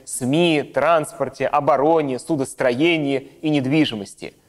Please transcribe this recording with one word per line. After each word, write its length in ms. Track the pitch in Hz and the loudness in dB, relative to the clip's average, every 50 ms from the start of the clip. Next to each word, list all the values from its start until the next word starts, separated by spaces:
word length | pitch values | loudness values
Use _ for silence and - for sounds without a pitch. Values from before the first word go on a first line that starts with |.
| - | -16
сми, 580 | - - - 127 123 139 160 175 170 160 147 131 | -12 -10 -6 -4 0 2 2 2 2 2 0 -2
транспорте, 840 | - - 135 135 156 170 160 147 - - - 135 127 - - 135 | -2 -2 0 2 2 2 2 0 -2 -6 -6 -6 -6 -4 -4 -4
обороне, 720 | 107 - 147 143 151 147 131 135 156 165 160 151 139 131 120 | 0 0 0 2 2 2 2 4 2 2 2 2 0 -4 -6
судостроении 1120 | - - 165 139 135 - - - 135 127 123 123 156 170 170 160 147 139 139 131 135 - - - | -4 -4 -2 -2 -2 -6 -4 0 0 0 2 2 2 2 2 2 0 -2 -2 -2 -4 -8 -18 -8
и 100 | - 156 | -4 0
недвижимости, 840 | 151 147 131 131 143 160 151 123 120 107 98 - - - - 71 - _ _ | 0 0 0 2 2 2 2 2 0 -8 -10 -12 -12 -14 -16 -16 -16 _ _